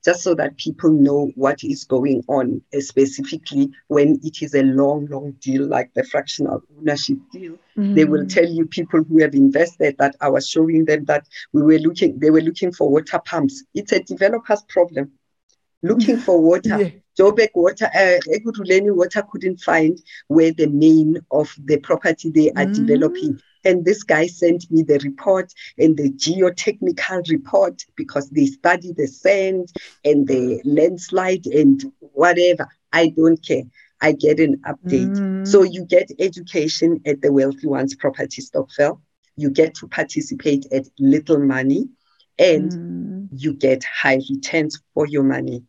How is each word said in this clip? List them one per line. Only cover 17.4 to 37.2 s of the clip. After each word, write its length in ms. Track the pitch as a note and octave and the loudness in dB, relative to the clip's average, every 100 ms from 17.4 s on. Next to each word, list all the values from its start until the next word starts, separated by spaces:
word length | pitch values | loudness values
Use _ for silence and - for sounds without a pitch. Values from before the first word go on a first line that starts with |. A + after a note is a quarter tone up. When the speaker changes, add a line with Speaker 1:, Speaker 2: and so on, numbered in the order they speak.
| G#3+ | 0
Speaker 1:
water, 320 | - F3 G#3+ A3 | 2 0 0 -4
uh, 240 | E3 F#3+ F3+ - | 2 2 2 0
Ekurhuleni 680 | E3+ A3+ A3 F#3 F#3 G3+ | -4 -4 -8 0 2 2
water 280 | F#3+ F3 - G3+ | 2 0 -2 -8
couldn't 300 | - F#3 F3+ | -6 -6 -4
find 400 | - E3+ D#3 F3+ _ - _ | -2 2 2 0 _ -20 _
where 240 | D3+ E3 | 4 4
the 160 | D#3+ D#3 | 2 0
main 500 | C#3+ D#3 D#3+ D#3 E3 - | 4 6 6 4 0 -2
of 240 | D3 D3+ - | -2 -2 -6
the 140 | C#3 D3+ | -2 -2
property 520 | - D#3+ E3+ D#3+ E3 | 0 -2 0 -2 0
they 200 | D#3 D3+ | 2 2
are 140 | - F#3+ | 2 -2
Speaker 2:
Mm. 80 | |
Speaker 1:
developing. 680 | G#3 A3+ - D#4+ F4+ E4 - _ _ | 0 2 2 2 -2 -6 -6 _ _
And 220 | F#3+ F3+ | 0 2
this 180 | E3+ G#3+ | 2 -2
guy 220 | - D#3 E3+ | 0 0 0
sent 440 | F3 F3 F3 - | 0 0 0 0
me 120 | D#3+ | 0
the 160 | D#3 D3 | 2 0
report 520 | C#3+ C#3 - F#3+ F#3 - - - | 0 -6 -2 0 -2 -12 -20 0
and 180 | D#3+ | 2
the 160 | D3+ C#3 | 2 -2
geotechnical 1160 | C3+ D#3+ F3+ F#3 F3+ - G#3 F#3 E3+ - F#3 D#3+ | -4 -4 0 0 0 -6 -4 -4 -4 -6 -6 -2
report 540 | D#3+ C#3 G3 F#3+ - - | -4 0 0 0 -4 -20
because 360 | - D#3+ - C#3 | -12 -8 -8 -6
they 160 | D3+ C#3 | 0 0
study 460 | C#3 E3+ F3+ F3+ E3+ | 0 -2 -2 -8 -8
the 100 | C#3 | -8
sand 640 | - - G3+ F#3+ F#3+ F3 - - _ | -4 -2 0 -2 -4 -8 -14 -20 _
and 240 | D3 D3 C#3 | 0 0 2
the 360 | C3 B2 A#2+ | -2 -2 -4
landslide 800 | C3 D3 E3 F3+ - F#3 F#3 F#3 F3 | -2 2 0 -2 -6 -4 -2 -4 -2
and 360 | D3+ C#3+ C#3 C3+ _ | 2 4 4 0 _
whatever. 640 | - C#3 E3+ F3 F3+ E3+ - _ _ | -16 0 2 4 2 2 -4 _ _
I 160 | D#3+ E3 | 2 2
don't 360 | D#3+ D#3+ E3 | 4 2 2
care. 200 | - C3+ C3 _ _ _ | 0 -6 -6 _ _ _
I 120 | D#3 | -2
get 280 | D3 D3+ D#3 | 0 0 2
an 220 | D#3+ C#3 - | 2 0 -6
update. 520 | - F3+ C#3 F#3+ G3 | -12 -4 -2 -2 -4
Speaker 2:
Mm. 280 | G3 F#3+ F#3+ | -4 -6 2
Speaker 1:
So 160 | G3+ | 4
you 220 | F#3 F3+ | 4 0
get 260 | F3 F3+ G3 - | 0 0 0 -4
education 840 | F#3 E3+ F3 F3+ D3+ - E3 E3 | -6 -6 -8 -4 -4 0 0 -2
at 160 | - C#3+ | -4 -2